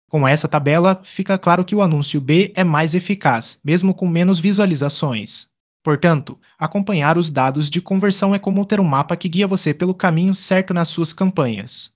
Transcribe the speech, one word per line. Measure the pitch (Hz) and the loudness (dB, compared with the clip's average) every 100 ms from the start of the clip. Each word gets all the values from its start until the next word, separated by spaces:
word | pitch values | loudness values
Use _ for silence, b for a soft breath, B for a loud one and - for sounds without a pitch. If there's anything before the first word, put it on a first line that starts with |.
| _ | _
Com | 156 131 | 0 2
essa | 151 156 | 2 2
tabela, | 190 143 160 185 190 | 0 2 2 2 0
fica | - - 190 190 | -4 -8 -4 0
claro | 180 175 | 2 2
que | 180 | 2
o | 208 | 2
anúncio | 185 151 143 151 | 2 2 0 -2
B | 131 165 196 | 2 2 2
é | 185 | 0
mais | 180 151 160 | 0 2 0
eficaz, | 175 180 202 147 117 - - | 0 -2 -2 0 0 -4 -8
mesmo | 147 170 190 | -2 0 2
com | 180 180 | 0 0
menos | 170 180 180 | 2 2 2
visualizações. | 185 196 196 147 143 - 151 110 101 - - _ _ _ | 2 2 2 0 -2 -2 -4 -4 -6 -10 -12 _ _ _
Portanto, | 156 147 170 151 - - b b | -2 0 2 0 -2 -16 b b
acompanhar | 156 202 196 175 143 165 | -6 -4 -2 0 2 2
os | 160 | 0
dados | 135 131 143 147 | 0 0 0 -2
de | 175 | -4
conversão | - 190 202 190 196 | -2 0 0 0 0
é | 202 | 0
como | 196 196 | 0 -2
ter | 196 208 | 0 0
um | |
mapa | 175 135 - 170 | 2 2 0 -4
que | 180 | -4
guia | 175 202 | -2 0
você | 190 156 | 0 -2
pelo | 147 180 | -2 -2
caminho | 185 185 160 190 | -2 0 0 0
certo | 190 - 185 185 | -2 0 -2 0
nas | 175 165 | -2 -2
suas | - 160 | -2 -4
campanhas. | - 190 190 131 104 113 - - | -2 -2 0 -2 -4 -8 -10 -12